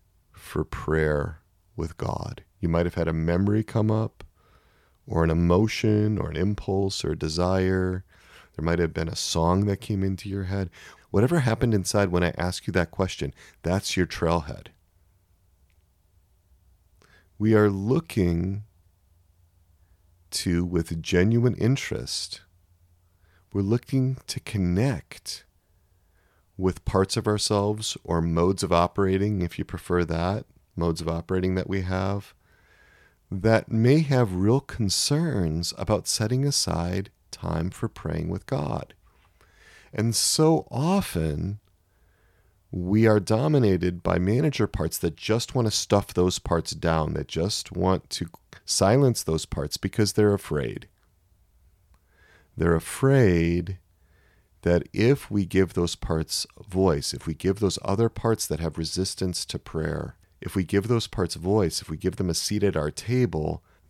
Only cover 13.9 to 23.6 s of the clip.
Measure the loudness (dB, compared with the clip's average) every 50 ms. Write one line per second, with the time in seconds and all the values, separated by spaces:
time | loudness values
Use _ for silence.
13.9 | 0 0 0 -2 -2 -2 0 2 2 0 0 -4 -10 -14 -14 -18 -20 _ _ _
14.9 | _ _ _ _ _ _ _ _ _ _ _ _ _ _ _ _ _ _ _ _
15.9 | _ _ _ _ _ _ _ _ _ _ _ _ _ _ _ _ _ _ _ _
16.9 | _ _ _ _ _ _ _ _ _ -2 2 4 6 6 6 4 4 0 0 0
17.9 | 0 0 -2 -2 0 2 2 2 2 0 0 -2 -4 -6 -10 -14 _ _ _ _
18.9 | _ _ _ _ _ _ _ _ _ _ _ _ _ _ _ _ _ _ _ _
19.9 | _ _ _ _ _ _ _ _ -10 -4 -2 0 0 0 0 0 0 -2 -2 -2
20.9 | -6 -6 -4 0 2 4 4 4 4 4 2 0 0 2 2 2 2 0 -2 -6
21.9 | -6 -8 -6 -8 -8 -8 -8 -10 -12 -16 -18 _ _ _ _ _ _ _ _ _
22.9 | _ _ _ _ _ _ _ _ _ _ _ _ -2 -2